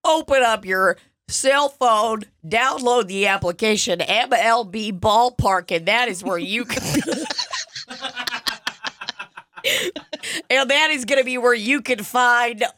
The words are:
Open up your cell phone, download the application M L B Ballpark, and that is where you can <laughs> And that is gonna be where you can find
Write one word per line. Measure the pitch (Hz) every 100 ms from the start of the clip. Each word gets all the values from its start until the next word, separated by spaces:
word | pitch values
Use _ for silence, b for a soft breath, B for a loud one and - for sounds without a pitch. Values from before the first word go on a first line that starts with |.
Open | 359 320 302 269
up | 240 220
your | 196 185 190 - b _ -
cell | - 262 277 285
phone, | - 247 214 226 220 208 _ 160
download | 220 262 269 247 247 190
the | 196 202
application | 196 175 175 220 214 - 175
M | 156 208 254
L | 247 220 233
B | 208 214 214
Ballpark, | 180 214 214 247 247 240 190 170 170
and | 165
that | 220 247
is | 180
where | - 175
you | 175 220 247
can | -
<laughs> | - 285 - 302 320 - - - - - - 254 262 247 247 220 - 226 - - - - - - - - _ - - - 359 - - 302 B B -
And | 262 262
that | 285 311
is | 302
gonna | 233 269
be | 254 247
where | 240
you | 240 214 277
can | 240 240
find | 208 247 247 240 240 220 220